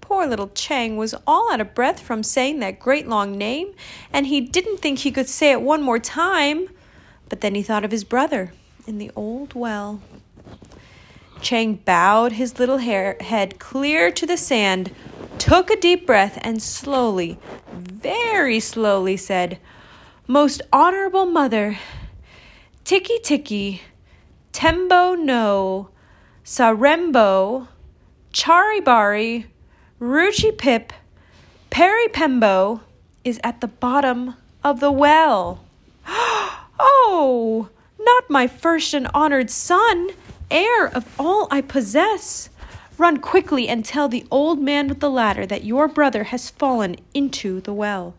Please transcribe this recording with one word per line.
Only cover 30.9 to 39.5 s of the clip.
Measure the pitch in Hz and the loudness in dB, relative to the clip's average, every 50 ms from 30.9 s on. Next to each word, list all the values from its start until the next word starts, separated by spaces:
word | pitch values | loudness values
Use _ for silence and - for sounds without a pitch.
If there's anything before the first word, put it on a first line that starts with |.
| - - _ _ _ _ _ _ _ _ - _ _ _ _ _ | -20 -20 _ _ _ _ _ _ _ _ -20 _ _ _ _ _
Peri | - - 330 370 415 453 480 440 | 2 4 4 4 4 2 0 0
Pembo | 440 - 320 302 262 247 226 208 190 190 185 202 233 226 - _ _ _ _ _ _ _ _ | 0 -2 -2 0 2 2 4 4 4 4 2 0 -2 -6 -10 _ _ _ _ _ _ _ _
is | 254 240 220 - | -6 -6 -4 -6
at | 240 240 - | -8 -6 -6
the | - 220 | -8 -10
bottom | - _ - 247 247 285 277 262 247 240 247 254 247 - _ _ _ _ - | -8 _ -4 0 2 2 2 2 0 -2 -6 -8 -10 -14 _ _ _ _ -2
of | 285 285 240 | -2 -2 2
the | 269 285 | 2 0
well." | 285 269 285 294 302 320 320 302 247 196 180 175 180 - - _ _ _ _ | 2 4 6 6 6 6 6 4 4 2 0 -4 -8 -10 -16 _ _ _ _
<gasps> | _ _ _ _ - 349 440 480 - 466 - - - - - - - _ _ | _ _ _ _ -8 -4 -2 -2 -2 -2 -4 -4 -6 -10 -14 -18 -20 _ _
"Oh, | - 508 571 554 508 440 392 349 302 269 254 240 226 226 220 220 220 190 _ _ _ _ _ _ | 4 6 8 8 6 6 4 2 2 2 2 0 0 -2 -2 -4 -4 -8 _ _ _ _ _ _
not | 427 466 480 494 494 - | 4 4 4 4 4 2
my | 294 277 247 247 | 0 2 2 2
first | 247 - - 330 339 320 311 - - | -2 -2 0 0 0 0 0 -2 -2
and | 294 262 - - | -4 -4 -2 0
honored | - 311 311 285 269 254 | 2 2 2 2 0 0
son, | 214 | -2